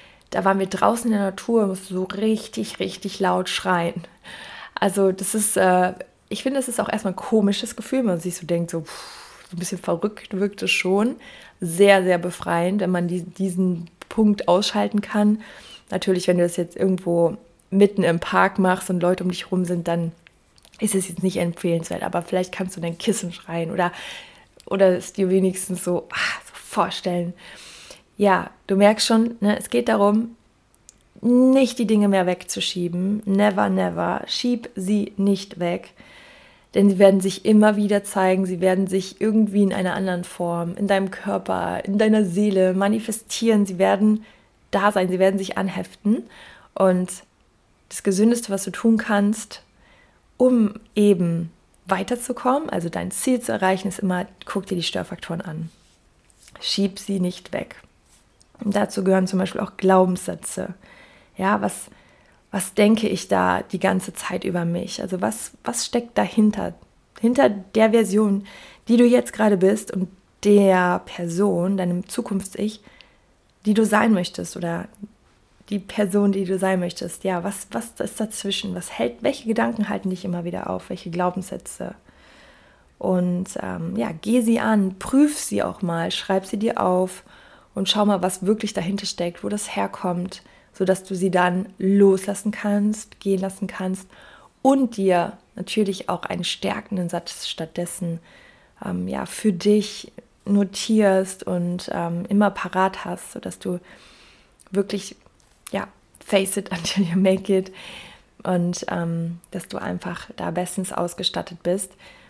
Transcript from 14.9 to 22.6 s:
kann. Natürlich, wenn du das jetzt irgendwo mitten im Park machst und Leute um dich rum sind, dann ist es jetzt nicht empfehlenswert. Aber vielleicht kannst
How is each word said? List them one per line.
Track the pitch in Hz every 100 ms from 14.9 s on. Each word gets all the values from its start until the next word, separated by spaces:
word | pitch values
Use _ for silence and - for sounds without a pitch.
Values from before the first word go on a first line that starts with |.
| 208
kann. | - 208 208 214 - - - - -
Natürlich, | 185 196 185 180
wenn | 175
du |
das | 175 175
jetzt | 170 -
irgendwo | 190 185 175 170 170 - - _ _
mitten | 196 202 196
im | 165 170
Park | - 185 185 190
machst | 185 185 -
und | 180
Leute | 175 185 185
um |
dich | 175 -
rum | 185 175
sind, | 175 170
dann | 170 165 - _ _ _ _ _ -
ist | 214 190
es | 185
jetzt | 170
nicht | 185 185
empfehlenswert. | 170 170 180 165 160 175
Aber | - 175
vielleicht | 170 185 185
kannst | -